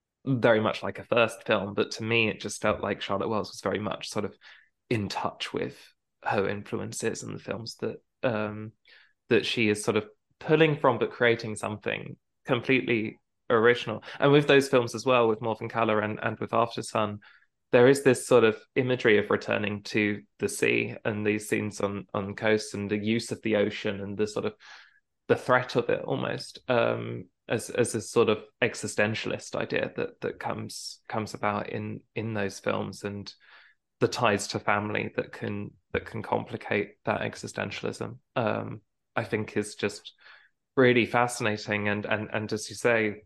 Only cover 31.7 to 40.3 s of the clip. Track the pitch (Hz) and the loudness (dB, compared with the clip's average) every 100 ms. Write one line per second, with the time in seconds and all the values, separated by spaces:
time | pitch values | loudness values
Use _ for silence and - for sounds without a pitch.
31.7 | 110 107 107 - - 110 110 98 - - | -8 -8 -10 -12 -8 -6 -4 -4 -4 -2
32.7 | 101 104 95 104 101 95 - _ - - | -2 -4 -8 -8 -8 -12 -18 _ -20 -20
33.7 | _ _ - 117 - 117 104 - 107 - | _ _ -2 0 2 2 2 0 -4 0
34.7 | 104 104 104 107 - - - 110 101 101 | 0 0 -4 -4 -6 -6 -8 -8 -8 -10
35.7 | - _ - - 110 - 113 - 113 - | -16 _ -6 -6 -10 -4 -4 -4 -8 -4
36.7 | 104 - - - 104 117 - 113 - 104 | -2 -4 -6 -4 -2 -4 -8 -10 -6 -6
37.7 | - - - 113 123 _ - 110 107 110 | -6 -8 -6 -10 -12 _ -2 0 -2 -4
38.7 | 110 _ _ _ - 113 107 107 - 104 | -10 _ _ _ -6 -2 -2 -2 -4 -4
39.7 | - 104 - - - - | -4 -4 -4 -16 -20 -20